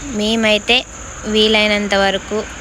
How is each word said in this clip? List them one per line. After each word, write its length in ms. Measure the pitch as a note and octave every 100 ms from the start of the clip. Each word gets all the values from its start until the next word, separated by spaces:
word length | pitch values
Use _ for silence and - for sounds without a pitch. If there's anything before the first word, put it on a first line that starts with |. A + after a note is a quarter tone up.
మేమైతే 800 | C#4+ G#3+ G#3+ A3+ A3 G#3+ G#3 B3 - - - - A3
వీలైనంత 680 | G#3+ G#3+ G#3+ G#3+ G#3 G3+
వరకు, 500 | G3 G3 F#3+ - G#3 G#3 -